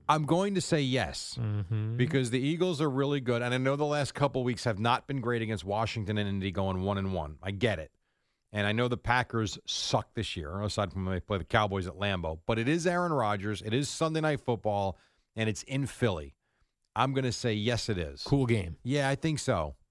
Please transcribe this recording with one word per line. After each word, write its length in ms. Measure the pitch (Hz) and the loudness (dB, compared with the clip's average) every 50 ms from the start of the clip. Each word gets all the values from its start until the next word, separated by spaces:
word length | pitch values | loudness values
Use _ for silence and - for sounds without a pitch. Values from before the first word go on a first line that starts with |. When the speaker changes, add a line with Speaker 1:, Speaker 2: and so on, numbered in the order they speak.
| - - | 0 2
Speaker 1:
I'm 180 | 151 156 151 | 2 2 2
going 280 | 135 165 175 196 202 202 | 2 2 2 2 2 0
to 60 | 185 | -2
say 220 | - - 170 151 | 0 2 2 2
yes, 560 | 139 131 127 127 104 69 - - - - - 123 | 2 2 2 0 0 -2 -4 -8 -10 -8 -6 -4
Speaker 2:
Mm-hmm. 560 | 117 107 107 104 95 87 110 107 107 110 117 | -2 -2 -2 -2 -2 -2 -2 -2 -2 -2 0
Speaker 1:
because 340 | 120 127 - - 135 127 113 | 0 2 2 2 2 2 2
the 80 | 120 127 | 0 0
Eagles 420 | 131 143 165 160 180 185 170 127 | 0 0 0 2 2 0 2 2
are 80 | 160 147 | 0 0
really 300 | 127 135 139 143 143 143 | 2 2 2 2 0 0
good, 200 | 123 120 120 117 | 0 0 0 0
and 140 | 120 120 123 | 2 0 0
I 40 | 127 | 2
know 160 | 131 135 139 | 2 2 2
the 120 | 143 151 | 2 0
last 260 | 147 147 147 139 - | 0 2 0 0 -2
couple 320 | - - 143 139 - 131 123 | 0 0 0 2 2 0 0
weeks 200 | 123 120 - - | 0 -2 0 0
have 140 | 123 107 95 | 0 0 2
not 280 | 107 117 123 - - | 2 2 2 2 0
been 140 | - 139 135 | -2 -4 -2
great 180 | 107 120 120 117 | 0 0 0 0
against 240 | 113 107 110 95 - | 0 -2 -2 -2 -2
Washington 540 | 95 101 107 113 104 - 117 101 95 107 107 | -2 0 0 0 0 -2 -4 -2 0 0 0
and 100 | 104 98 | 0 0
Indy 220 | 101 98 92 98 | 0 -2 -2 -2
going 320 | 87 101 95 95 92 95 | 0 0 0 0 0 0
one 160 | 92 98 101 98 | 0 0 0 0
and 160 | 98 98 95 | 0 -2 -2
one. 220 | 85 76 76 76 - | -4 -4 -6 -10 -8
I 100 | - 98 | -6 -6
get 260 | 101 95 107 113 98 80 | -2 0 2 2 2 0
it. 120 | 76 - _ _ _ _ _ _ _ _ _ _ _ _ | -4 -10 _ _ _ _ _ _ _ _ _ _ _ _
And 140 | - 104 101 | -2 0 0
I 60 | 104 | 2
know 140 | 107 117 123 | 2 2 0
the 120 | 123 120 85 | 0 0 -2
Packers 600 | - - 120 127 117 - - 117 110 - - - - | 0 2 2 2 2 2 0 0 0 0 -4 -8 -8
suck 460 | - - - - - - 117 - - _ | -6 -6 -4 0 0 0 0 0 -2 _
this 220 | 117 104 - - | -6 -6 -4 -6
year, 240 | 90 76 71 87 98 | -8 -8 -6 -6 -4
aside 320 | 104 104 - 110 101 90 | -4 -2 0 0 -2 0
from 140 | 78 95 92 | -2 -4 -2
when 80 | 92 95 | -2 -2
they 60 | 87 | -2
play 180 | - - 104 95 | -2 -2 -2 -2
the 60 | 82 | 0
Cowboys 420 | - - 113 107 101 98 98 90 | 2 4 4 4 4 2 -2 -4
at 80 | 90 - | -4 -4
Lambeau. 440 | 90 101 101 98 90 82 80 80 80 - | -4 -2 -2 0 -2 -2 -4 -6 -4 -2
But 120 | - 113 110 | 0 0 2
it 100 | 113 127 | 2 2
is 180 | 160 175 156 | 0 2 2
Aaron 260 | 180 175 175 175 175 | 0 2 2 2 2
Rodgers, 500 | 156 135 113 104 104 98 95 107 107 92 | 2 2 2 2 2 0 -2 -4 -4 -4
it 100 | 95 107 | -2 -2
is 160 | 110 135 147 - | 0 0 0 -2
Sunday 320 | - - 165 160 156 160 | -2 -2 0 0 2 2
Night 200 | 156 156 147 131 | 2 0 0 0
Football, 560 | - - 120 101 - 107 101 101 98 95 - - _ _ _ _ _ _ _ | 0 -2 -2 0 0 -2 0 0 0 -2 -4 -6 _ _ _ _ _ _ _
and 140 | 110 113 110 | -2 0 0
it's 140 | 104 - - | 0 -2 -4
in 220 | - 135 135 139 | -4 -2 -2 -2
Philly. 480 | 120 - - 127 110 92 78 73 69 - _ _ _ _ _ _ _ _ _ _ _ _ | -4 -2 0 0 0 0 -2 -6 -10 -14 _ _ _ _ _ _ _ _ _ _ _ _
I'm 180 | 107 120 135 135 | 2 2 2 2
gonna 180 | 135 131 123 | 2 0 0
say 220 | 110 - - 120 107 | -2 0 0 0 0
yes, 340 | 107 104 120 120 110 - - | 0 0 0 0 0 -2 -2
it 100 | 107 90 | -2 -2
is. 240 | 82 71 69 - | -4 -4 -8 -10
Speaker 2:
Cool 240 | - - 143 139 131 | -2 0 2 2 4
game. 300 | 117 117 107 87 85 82 - - | 4 2 0 0 -4 -8 -8 -4
Speaker 1:
Yeah, 240 | 123 139 147 143 135 | -2 0 2 2 0
I 80 | 139 | 0
think 240 | - - 160 156 135 | 0 0 -2 -2 0
so. 340 | - - 113 87 78 73 69 - _ _ | 0 0 0 0 0 -2 -6 -12 _ _